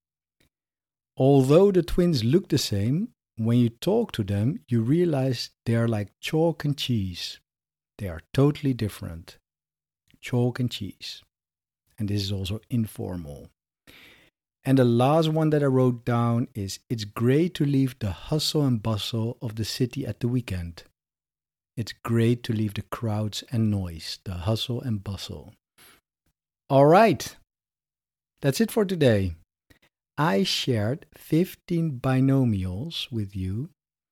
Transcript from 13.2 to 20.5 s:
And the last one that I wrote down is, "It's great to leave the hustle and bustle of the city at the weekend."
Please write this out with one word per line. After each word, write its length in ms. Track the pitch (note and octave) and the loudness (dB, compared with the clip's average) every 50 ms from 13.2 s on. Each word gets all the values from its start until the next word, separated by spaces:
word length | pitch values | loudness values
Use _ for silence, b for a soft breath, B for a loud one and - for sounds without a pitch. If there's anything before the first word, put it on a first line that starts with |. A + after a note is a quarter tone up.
| E2 C#2+ C#2+ - - - _ _ _ _ _ _ _ B B B B B B B B B B _ _ _ _ _ - C3 | -10 -12 -14 -16 -18 -20 _ _ _ _ _ _ _ B B B B B B B B B B _ _ _ _ _ 0 2
And 120 | C3+ C3 | 4 4
the 40 | B2 | 6
last 460 | A#2+ A#2 A#2 B2 C3+ D3+ E3 D#3+ D#3+ | 6 4 4 4 4 4 2 2 2
one 220 | D#3 D#3+ D#3+ D#3 | 0 0 2 2
that 100 | D3+ D3 | 2 2
I 60 | C#3+ C#3 | 2 2
wrote 380 | C3 C3 B2+ B2+ B2 A#2 - | 2 4 2 2 0 -2 -2
down 420 | - A#2+ A#2 A#2 A#2 A#2 A#2 B2 - - | -2 0 2 2 2 2 0 -2 -4 -6
is, 240 | G#2 G2 F#2+ - - _ - | -8 -8 -8 -8 -12 _ -8
"It's 160 | B2+ A2+ G#2+ | -8 -8 -8
great 480 | G2+ - - A#2 B2 C3 D3+ F3 F3 - | -8 -4 0 2 2 4 2 2 0 -2
to 120 | - D3+ | -2 -2
leave 340 | C#3+ C#3+ C3+ C3+ B2+ - - | 0 2 2 0 0 -2 -4
the 100 | - G2 | -6 -6
hustle 560 | F2 - - - D#3 D#3 - - - D#3 D3 | -6 -8 -6 -4 -4 -2 -2 -2 0 0 0
and 160 | C3+ B2 A2 | 2 0 0
bustle 560 | G#2 A2+ A2 G2+ - - - A2+ A2 A#2 B2 - | -2 -4 -4 -4 -4 -4 -4 -4 -4 -4 -6 -8
of 180 | - A#2 A2 A2 | -10 -10 -6 -6
the 60 | G#2+ | -6
city 440 | - - - B2+ A#2+ - C3+ C#3 - | -6 -4 -4 -4 -4 -4 -6 -8 -8
at 140 | G2+ - | -6 -4
the 60 | - A#2+ | -4 -2
weekend." 580 | B2 B2+ A#2+ - | -2 -2 -4 -4